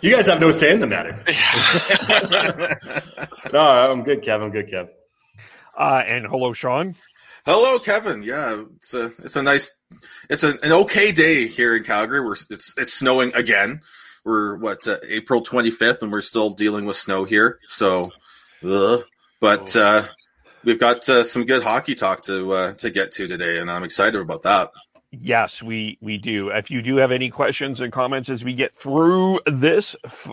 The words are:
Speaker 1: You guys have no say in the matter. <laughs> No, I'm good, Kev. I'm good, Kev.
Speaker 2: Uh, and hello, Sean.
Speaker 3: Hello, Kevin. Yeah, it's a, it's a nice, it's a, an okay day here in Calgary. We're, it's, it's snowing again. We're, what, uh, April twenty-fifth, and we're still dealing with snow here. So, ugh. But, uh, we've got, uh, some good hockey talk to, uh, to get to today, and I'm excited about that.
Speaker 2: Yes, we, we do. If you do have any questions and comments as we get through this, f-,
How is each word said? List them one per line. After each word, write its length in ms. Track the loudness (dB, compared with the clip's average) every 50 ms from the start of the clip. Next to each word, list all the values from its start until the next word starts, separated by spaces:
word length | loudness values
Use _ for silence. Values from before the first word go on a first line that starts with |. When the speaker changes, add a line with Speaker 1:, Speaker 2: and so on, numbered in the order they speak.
Speaker 1:
You 140 | 4 4 4
guys 120 | 6 6 4
have 120 | 4 6
no 100 | 6 4
say 220 | 6 6 4 4
in 80 | 4 4
the 80 | 2 -2
matter. 340 | -2 -4 -6 -8 -10 -6 -6 -4
<laughs> 2250 | -2 0 0 2 2 2 2 2 2 2 2 0 0 0 2 2 2 2 2 2 0 0 0 -2 -4 -4 -4 -6 -6 -6 -8 -10 -10 -10 -10 -10 -16 -16 -16 -16 -16 -18 -16 -2
No, 80 | 2 4
I'm 440 | 6 6 6 6 6 4 2 0 -2
good, 200 | -2 -2 -2 0
Kev. 180 | -2 -2 -2
I'm 80 | -2 -4
good, 200 | -6 -6 -8 -6
Kev. 200 | -8 -10 -10 -12 -16 _ _ _ _ _ _ _ _ _ -20 -20 -20 -20 _ _ _ -2
Speaker 2:
Uh, 260 | 0 0 2 0 0 0
and 180 | -2 -4 -4
hello, 280 | -4 -4 -2 -2 -2 -4
Sean. 420 | -4 -4 -2 -2 -2 -2 -4 -8 _ _ _ _ _ _ -20 -20 -12 _
Speaker 3:
Hello, 340 | 2 4 4 4 4 2 0
Kevin. 440 | 0 0 -2 -2 -2 -4 -6 -6 -6
Yeah, 400 | -8 -8 -6 -4 -6 -6 -8 -10 -14 -20 _
it's 160 | _ -10 -8
a, 140 | -6 -6 -8
it's 280 | -10 -14 -14 -8 -6
a 80 | -2 2
nice, 280 | 2 2 2 2 -2 -6 _ _ _ -20 _ _ -20 -20 -20 -8 _
it's 140 | -4 0 0
a, 140 | 0 0 0
an 100 | 2 4
okay 400 | 6 6 4 4 2 2 2 2
day 360 | 4 4 4 4 4 2 0 -2
here 280 | -2 0 0 2 2
in 80 | 0 0
Calgary. 380 | -2 -2 -2 -2 -2 -2 -4
We're, 160 | -4 -4 -6 -8 -10 _
it's, 260 | -12 -10 -10 -10 -6 -8
it's 160 | -6 -4 -4
snowing 400 | -2 2 2 2 2 2 0 0
again. 480 | -2 0 2 2 2 2 0 -4 -10 _ _ -20 -20 -20 -20 -20 _ _
We're, 320 | -2 -2 0 0 -2 -6 -6
what, 300 | -6 -6 -6 -6 -6 -6
uh, 120 | -6 -6 -6
April 360 | -8 -8 -8 -4 0 -2 -2
twenty-fifth, 600 | -2 -2 -2 0 0 0 0 2 0 0 0 0
and 100 | -4 -6
we're 100 | -6 -4
still 300 | -6 -4 -2 0 -2 -2
dealing 340 | -2 0 -2 -2 -2 -2 -6
with 100 | -4 -4
snow 300 | -4 -2 -2 -2 -4 -2
here. 340 | 0 2 2 2 2 0 _ _ -12
So, 440 | -4 0 2 2 2 2 -2 -4 -10 _ _ _ -20 -20 -20 _ _ _ -6
ugh. 400 | -2 0 2 2 2 2 0 0 _ _ _ _ _ _ _
But, 340 | 2 2 2 2 0 0 2
uh, 300 | 4 4 6 4 4 2 0 -12 _ _ _ _ _ _ _ _ _ _
we've 160 | 0 2 4
got, 300 | 4 2 2 2 2 2
uh, 140 | 4 4 4
some 220 | 2 -2 -4 0
good 180 | 2 0 0 2
hockey 320 | 0 -2 -2 -2 -4 -6
talk 280 | -2 -2 -2 -2 -2 -6
to, 300 | -6 -6 -4 -2 -2 -2
uh, 200 | -2 -2 -4 -6
to 140 | -6 -8 -6
get 220 | -2 -2 -4 -2 -4
to 140 | -8 -8 -8
today, 320 | -8 -6 -4 -4 -4 -4
and 100 | -4 -6
I'm 140 | -8 -8 -6
excited 380 | -4 0 2 2 2 2 -2
about 220 | -6 -6 -8 -4 0
that. 260 | 2 2 2 2 0 _ -20 -20 _ _ _ _ _
Speaker 2:
Yes, 520 | -20 -16 -6 0 0 0 0 0 -4 -12 -12
we, 340 | -10 -8 -8 -8 -8 -10 _
we 180 | -10 -8 -8 -8
do. 300 | -6 -4 -4 -4 -4 -2
If 200 | -4 -6 -6 -4
you 140 | -8 -6 -4
do 140 | 0 2 2
have 140 | 4 2
any 200 | 2 0 -4 -6
questions 500 | -4 -2 -2 -2 -2 -4 -6 -8 -6 -6
and 100 | -8 -8
comments 380 | -4 -4 -2 -2 -2 -6 -6 -6
as 140 | -8 -8 -6
we 100 | -8 -4
get 240 | -4 -4 -4 _ _
through 640 | -8 -2 0 2 4 4 4 4 2 2 0 0 0 -2
this, 480 | -2 2 2 4 4 2 0 -2 -10 -16 _
f-, 260 | -20 -20 -18 -18 -18